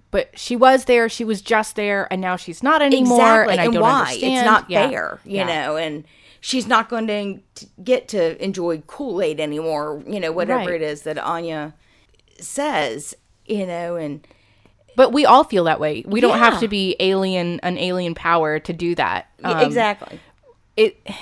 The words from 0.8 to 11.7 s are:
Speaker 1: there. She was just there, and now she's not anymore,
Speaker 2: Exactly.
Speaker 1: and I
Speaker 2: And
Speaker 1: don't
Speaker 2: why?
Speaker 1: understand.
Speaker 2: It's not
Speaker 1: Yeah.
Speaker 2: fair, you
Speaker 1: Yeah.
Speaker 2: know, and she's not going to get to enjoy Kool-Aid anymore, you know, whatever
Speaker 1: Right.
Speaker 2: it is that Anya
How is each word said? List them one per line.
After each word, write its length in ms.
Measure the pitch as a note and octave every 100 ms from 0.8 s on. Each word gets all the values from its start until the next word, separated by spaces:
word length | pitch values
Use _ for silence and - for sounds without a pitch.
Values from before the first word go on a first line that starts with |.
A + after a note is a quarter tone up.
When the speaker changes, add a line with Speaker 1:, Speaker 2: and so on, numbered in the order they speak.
| C4
Speaker 1:
there. 220 | A#3+ A3+
She 120 | -
was 200 | A3+ G3+
just 340 | - A3 G#3+ -
there, 320 | G#3 G3+ -
and 80 | F#3+
now 180 | F#3 F3+
she's 260 | - D#3+
not 180 | C4 D#4
anymore, 380 | C#4+ C4+ B3+ A#3+
Speaker 2:
Exactly. 340 | A#3 A3 G#3+
Speaker 1:
and 80 | F#3
I 40 |
Speaker 2:
And 80 | A#3
Speaker 1:
don't 80 | A3
Speaker 2:
why? 160 | A3 C4+
Speaker 1:
understand. 320 | D#3 B2+ B3+
Speaker 2:
It's 100 | B3+ A#3+
not 240 | A3 -
Speaker 1:
Yeah. 180 | F3 B3+
Speaker 2:
fair, 320 | - D#2+ - -
you 100 | G3
Speaker 1:
Yeah. 80 | F#3 D#3+ C#3
Speaker 2:
know, 100 | D#3
and 280 | D#3+ D3 - _ _ _
she's 260 | - C4 G#3
not 220 | A3+ A3+
going 180 | A#3 A3
to 320 | G#3 G3+ F#3+ _ - - -
get 240 | F#3 B3+ -
to 340 | G#3 E3 -
enjoy 360 | G3 F#3+ E3+ D#3+ -
Kool-Aid 520 | - C#4 F3+ E3+ D3+
anymore, 640 | D3+ D3 D#3+ D3+ D3+ D3 -
you 120 | G3+
know, 140 | E3
whatever 380 | E3+ F#3+ B3+ F3+
Speaker 1:
Right. 60 | E3+
Speaker 2:
it 60 |
is 200 | D3+ D3
that 160 | D#3 D3+
Anya 560 | - E3+ E3 D#3 D3+